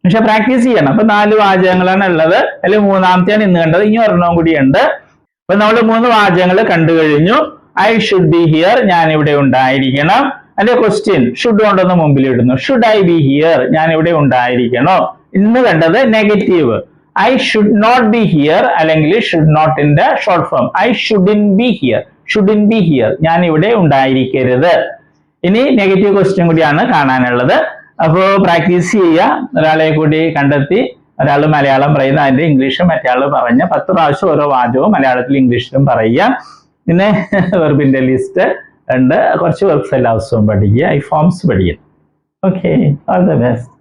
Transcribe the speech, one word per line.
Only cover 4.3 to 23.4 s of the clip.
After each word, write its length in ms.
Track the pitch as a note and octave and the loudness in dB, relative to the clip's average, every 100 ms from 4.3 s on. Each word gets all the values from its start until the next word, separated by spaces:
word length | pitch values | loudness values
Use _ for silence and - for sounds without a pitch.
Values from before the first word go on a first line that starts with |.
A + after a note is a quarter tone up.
| E3+ | 0
കൂടിയുണ്ട്. 460 | E3 D#3 C3+ E3+ D#5 - _ _ _ _ - | 0 0 2 2 0 -4 _ _ _ _ -4
അപ്പൊ 60 | G3+ | 0
നമ്മൾ 260 | G#3+ A3+ | 2 2
മൂന്ന് 280 | A3 A3+ B3 | 0 0 2
വാചകങ്ങൾ 540 | A3 G3+ F3+ F3+ F#3 | 2 2 0 0 0
കണ്ടു 300 | A3+ E3+ E3 | 0 0 2
കഴിഞ്ഞു. 440 | E3 D#3 D3 E3+ C4 - - _ - | 2 2 2 2 0 -2 -10 _ -2
I 120 | G3+ A3+ | 0 0
should 320 | - F#3+ D#3+ | 0 0 2
be 120 | E3+ E3 | 2 2
here, 380 | D#3 F3 C4 | 2 2 0
ഞാൻ 280 | G#3+ F3 D#3+ | 0 0 0
ഇവിടെ 200 | D#3 D3+ | 0 0
ഉണ്ടായിരിക്കണം. 1040 | D3 C#3 C3 C3 C3+ C3+ C#3 D#3 A3+ C#4 - _ - | 0 2 0 0 0 -2 -2 0 0 -2 -8 _ -4
അതിന്റെ 220 | G#3+ B3 | 0 0
ക്വസ്റ്റ്യൻ 400 | A3 G#3 - F3+ | 0 -2 -2 0
should 420 | - - A#3+ G#3 | 0 -2 -2 2
കൊണ്ടൊന്ന് 320 | G#3+ F#3+ F#3 F3+ | 2 2 2 2
മുമ്പിൽ 320 | D3+ C#3 C3 | 2 2 0
ഇടുന്നു. 260 | B2 B2 | 0 0
Should 320 | C3 - C4 A3+ | -2 -2 0 2
I 160 | G#3+ | 2
be 160 | F3+ E3+ | 2 2
here, 520 | C3+ C#3+ D#3+ D#3+ A#2+ | 2 0 2 0 0
ഞാൻ 220 | D#3 D#3+ | 0 0
ഇവിടെ 180 | D#3+ D#3+ | 0 0
ഉണ്ടായിരിക്കണോ? 1040 | E3 C#3+ B2+ B2 B2 A#2+ B2 D3 F#3 - - _ | 0 0 0 0 -2 -2 0 0 0 -2 -8 _
ഇന്ന് 260 | F#3+ G#3 A#3+ | -2 2 2
കണ്ടത് 540 | A#3+ D#3+ E3 G#3 C4 | 2 2 2 2 2
നെഗറ്റീവ്. 680 | A3 G#3 G#3 - F3 C3 G#2+ - _ _ - G#3+ | 2 2 0 0 0 0 -2 -8 _ _ -2 0
I 40 | |
should 400 | C4 - A3 G#3 | 0 -2 0 2
not 280 | G#3+ A3 B3+ | 2 2 2
be 200 | A3+ A#3 F#3+ D#3 | 2 0 0 0
here 280 | C#3+ F3 B3 | 2 0 0
അല്ലെങ്കിൽ 520 | - D#3+ D#3+ D3+ G#3+ | 0 0 0 2 0
should 320 | - E3+ D#3 | 0 0 2
not 360 | D3+ D#3 D3 D3 | 2 0 0 0
in 60 | |
the 180 | D3 B3+ | 2 0
short 280 | - - F3 | 0 -2 -2
form. 260 | - C#3+ A#2 - G#3+ | -2 -4 -2 -2 -2
I 60 | |
shouldn't 580 | A3 - G#3 F#3 G#3+ G#3 | -2 -2 0 2 2 2
be 200 | F#3+ B3 | 0 0
here. 320 | G3+ C3 G#2+ | -2 -2 -2
Shouldn't 640 | - _ - G#3+ G3 G#3+ G#3 | -6 _ -6 -2 0 2 2
be 140 | A3+ | 0
here. 380 | E3 C3+ A2 - | 0 0 0 -2
ഞാൻ 240 | D#3+ E3+ | -2 0